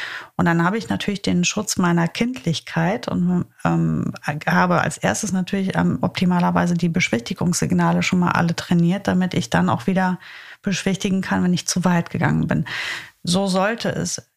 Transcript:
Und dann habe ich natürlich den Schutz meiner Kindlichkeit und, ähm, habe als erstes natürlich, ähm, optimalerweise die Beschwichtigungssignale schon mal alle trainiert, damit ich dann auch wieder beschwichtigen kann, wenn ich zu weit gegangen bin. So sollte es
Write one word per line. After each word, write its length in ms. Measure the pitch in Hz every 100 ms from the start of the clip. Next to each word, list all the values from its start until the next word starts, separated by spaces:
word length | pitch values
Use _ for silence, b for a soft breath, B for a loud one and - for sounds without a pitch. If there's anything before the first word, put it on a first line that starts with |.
| B B B -
Und 100 | 175
dann 180 | 170
habe 140 | 170 220
ich 120 | 185
natürlich 320 | 196 - 196
den 220 | - 180
Schutz 340 | 175 - 202 -
meiner 300 | 180 170 170
Kindlichkeit 1000 | - 233 254 - 156 - - 165 233 -
und, 380 | 185 175 180 - _
ähm, 500 | - 82 82 78 - - - 147 -
habe 360 | 180 180 170
als 160 | - -
erstes 340 | - 208 202
natürlich, 440 | 185 180 196 190 -
ähm, 240 | 175 -
optimalerweise 720 | 175 - 180 175 175 175 175 175
die 140 | 175
Beschwichtigungssignale 1120 | 165 - 233 233 190 175 170 156 180 170 175
schon 160 | 175 185
mal 120 | 175
alle 240 | - 170 170
trainiert, 520 | - 175 170 202 196
damit 260 | 185 185
ich 160 | - -
dann 200 | 170 180
auch 180 | - -
wieder 320 | 185 185 180 B B B B
beschwichtigen 600 | - 185 196 190 208 190
kann, 220 | - 190
wenn 100 | 180
ich 140 | 175 -
zu 180 | 185 180
weit 240 | 175 170
gegangen 380 | - 143 156 156
bin. 180 | 156 156 B B B B _ -
So 180 | 180 196
sollte 420 | 185 196 233 185
es 420 | - 175 - -